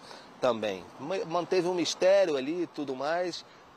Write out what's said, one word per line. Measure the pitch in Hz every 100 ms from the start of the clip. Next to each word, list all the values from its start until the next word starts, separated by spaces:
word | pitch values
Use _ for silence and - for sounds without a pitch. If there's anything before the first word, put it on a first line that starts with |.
| - - - -
também. | 127 113 107 95 87 -
Ma-, | 135 190 175
manteve | 170 160 190 170
um | 180
mistério | 156 - 180 196 185 143
ali | 131 175
e | 165
tudo | - 143 131
mais, | 139 170 185 165 - - -